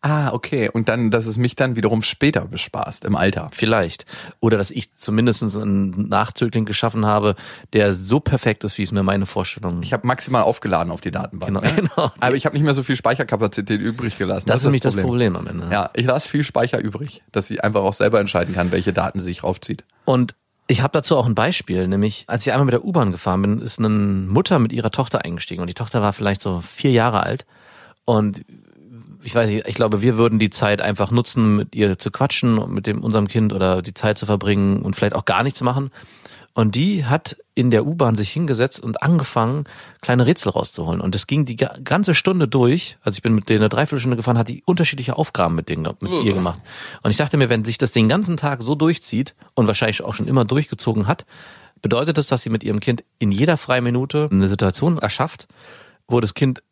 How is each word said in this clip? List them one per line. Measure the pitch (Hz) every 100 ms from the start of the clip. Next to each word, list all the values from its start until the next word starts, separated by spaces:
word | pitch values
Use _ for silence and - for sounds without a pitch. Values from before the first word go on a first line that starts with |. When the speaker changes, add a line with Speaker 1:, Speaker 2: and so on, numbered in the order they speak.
Speaker 1:
Ah, | 147 151 139
okay. | 120 - 139 107
Und | 113 110
dann, | 117 113
dass | 113 113
es | 110
mich | 123 -
dann | 131
wiederum | 117 104 110
später | - - 143 123
bespaßt, | 92 87 - - - - -
im | 101
Alter. | 92 - 82
Speaker 2:
Vielleicht. | - 110 110 85 - - - - -
Oder | 113 107
dass | 95
ich | 123 -
zumindest | _ - 107 120 110
einen | 110 104 107 98 98 90 104
Nachzögling | 101 120 - 117 113
geschaffen | 104 104 120 110 107
habe, | 104 104 98 - - -
der | 110 104
so | 92 95 131
perfekt | - 131 - 107
ist, | 104 -
wie |
es | 98
mir | 104
meine | 98 101 95
Vorstellungen | - 90 - 92 87
Speaker 1:
Ich | 85
hab | 117
maximal | 123 127 - 127
aufgeladen | 107 - 104 87 85
auf | 82
die | 90
Datenbank, | 80 92 92 90
Speaker 2:
Genau, | 98
Speaker 1:
ne? | 117
Speaker 2:
<laughs> | 165 185
genau. | - 156 -
Speaker 1:
Aber | 123 135
ich | 156
hab |
nicht | 147
mehr | 151
so | 139
viel | 127
Speicherkapazität | 127 113 127 131 104 107 - 98 107
übrig | 113 117 120 -
gelassen. | 92 95 -
Speaker 2:
Das | 117
Speaker 1:
Das | 139
Speaker 2:
ist | 135
Speaker 1:
ist |
das | 131
Speaker 2:
nämlich | 101
das | 95
Speaker 1:
Problem. | 120 117
Speaker 2:
Problem | 87 85 85
am |
Ende. | 85
Speaker 1:
Ja, | 101 90
ich | - 120
lasse | 131 -
viel | 143
Speicher | 143 - 120 113
übrig, | 107 104 143 - _
dass | 107 95
sie | 107
einfach | 104 107
auch | 95
selber | 101 107 110
entscheiden | 101 87 85
kann, | 90 90
welche | 92 90
Daten | 90 85 98
sie |
sich | 90 87
raufzieht. | - 92 - 80 - _
Speaker 2:
Und | - 127 123 - _ _ -
ich | 110
hab | 135
dazu | 156 143 151
auch | 120
ein |
Beispiel, | 107 127 185 - 92 92
nämlich | 98 107 - -
als | 117 135
ich |
einmal | 120 139
mit |
der | 120
U-Bahn | 208 175 107
gefahren | 87 - 92
bin, | 101 110
ist | 113 -
eine | 110
Mutter | 107 101 98 92 113 196 170
mit | 110
ihrer | 120 110
Tochter | - 131 -
eingestiegen | - 85 - 87
und | 87
die |
Tochter | 87 113 120
war | 104
vielleicht | 98 101 98
so | 104 90
vier | 85 - 139
Jahre | 117 117 107
alt | - 135 - _ - - - _
und | - 110 104 98 - - 50 50 95 120 - -
ich | 120
weiß | 120 110
nicht, | 104 -
ich |
glaube, | - 113 104
wir | 117 113
würden | 117 110
die | 107
Zeit | - 104 104
einfach | 101 104 95
nutzen, | 117 120 - 110 104
mit | -
ihr | - 104 92
zu | -
quatschen | - 135 - 123 110
und | 87
mit | 98 98
dem, | 104
unserem | - 107 101
Kind | 113 107
oder | 98 95 92
die | 90
Zeit | - 110 104
zu | 101
verbringen | 101 101 101 98 98
und | -
vielleicht | 98 107 -
auch |
gar | - 92
nichts | 131 -
machen. | 127 127 139 - - - - - -
Und | - 110 117
die | 175 196 123
hat | 175 - - - -
in | 123
der | 113 123
U-Bahn | 165 127
sich | 107 101
hingesetzt | 151 165 117 127 -
und | 113 -
angefangen, | 139 170 139 - 113 143 143 - - -
kleine | - 123 123
Rätsel | 180 101
rauszuholen. | - - - 82 85
Und | 87 98
es | -
ging | 143
die | 135 113
ga-, | - -
ganze | 131 165 202
Stunde | 156 - 185 139
durch, | 135 123 165 - -
also | - 98
ich |
bin | 113
mit | 110 -
denen | 110
eine | 107
Dreiviertelstunde | 113 151 143 123 120
gefahren, | 120 117
hat | 113
die | 120
unterschiedliche | - 175 170 139 123 -
Aufgaben | - - 87 82
mit | 80
denen, | 80 80 -
mit | 98
ihr | 175 117
Speaker 1:
Uah. |
Speaker 2:
gemacht. | 95 90 85 - - - -
Und | -
ich | 107
dachte | 147 151
mir, | 127
wenn | 117
sich | 110 113
das | 127
den | 123 110
ganzen | 165 190 165
Tag | 147 131
so | 117 147
durchzieht | 160 160 - 110 139 _ -
und | - 110
wahrscheinlich | 104 113 101
auch | 101
schon | 104 -
immer | 131
durchgezogen | 110 135 151 - - 110 98
hat, | 160 - - - - - _
bedeutet | - 120 151 156
das, | 143
dass | 127
sie | -
mit | 113
ihrem | 107 107
Kind | - 120 - _
in | 107
jeder | 98 156 156
freien | - 127
Minute | 120 120 135 151 151
eine | 98 98
Situation | 98 98 - 151 165
erschafft, | 104 - 147 - - _ - - - _ _
wo | 120
das | 110
Kind | - 139 123 _